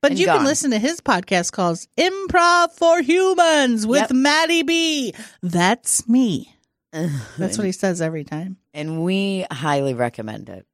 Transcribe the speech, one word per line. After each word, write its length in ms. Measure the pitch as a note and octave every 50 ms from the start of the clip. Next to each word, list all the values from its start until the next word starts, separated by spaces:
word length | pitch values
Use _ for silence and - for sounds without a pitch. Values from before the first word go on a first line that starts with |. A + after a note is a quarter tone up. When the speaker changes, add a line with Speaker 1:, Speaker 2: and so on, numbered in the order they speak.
Speaker 1:
But 120 | - C#4+
Speaker 2:
and 80 | C#4 -
Speaker 1:
you 60 | F4+
can 100 | F#4+ D#4+ C#4+
Speaker 2:
gone. 60 | -
Speaker 1:
listen 260 | C4+ D4+ - - C#4+
to 60 | A#3+ G#3+
his 220 | G#3+ C#4+ E4+ -
podcast 520 | _ - A#3 F3 F3+ - G3+ F3+ F3 -
called 260 | - - F#3 F3 E3 F3 - _ _
Improv 760 | - D#4+ F#4 F#4+ G4 G4 F4+ - F#4 E4+ F4 F4 F4 F4 E4+
for 280 | E4+ - E4+ E4 E4 F4
Humans 880 | D4 B3 E4 F4+ F#4+ F#4+ F#4+ E4+ F4 E4 D#4 D4 C#4 B3+ A#3 A3 G#3
with 160 | A3 B3 C#4+
Speaker 2:
Yep. 80 | - -
Speaker 1:
Maddie 500 | B3+ B3+ C4+ C#4+ D4 D#4 E4 D#4+ E4+ E4 D#4+
B. 500 | C#4 E4 E4 E4 D#4+ D#4 D4 C4 G#3+ - - A3 - - _
That's 680 | - F3+ E3+ F3 F3 F#3 A3+ B3 _ - - - - -
me. 440 | A#3 B3+ C4 A3+ E3+ - - _ _ _ _ _
Speaker 2:
<laughs> 200 | _ _ _ _
Speaker 1:
That's 640 | - D#3+ E3 E3+ C#3+ C3+ A2 - - C#3+ F#3 F#3 G3 A3
what 80 | G#3+
he 60 | F#3+
says 300 | F#3 - - G3 F3 E3+
every 220 | E3 D#3+ D#3+ D#3+ C#3+
time. 320 | - D3+ D3+ E3+ F#3+ F#3+ _ _ _ _
Speaker 2:
And 300 | D3+ D3+ D#3+ D#3+ D#3+ E3
we 420 | F3+ F#3+ G3 G3 G3 G3 F#3 F3+ -
highly 440 | D#3 C3 C#3+ D#3 D3 C#3+ C#3 C#3 B2+
recommend 540 | A#2 B2 A#2+ - - A2 G#2+ G#2+ G#2+ G2 -
it. 180 | F#2 F#2 F2+ _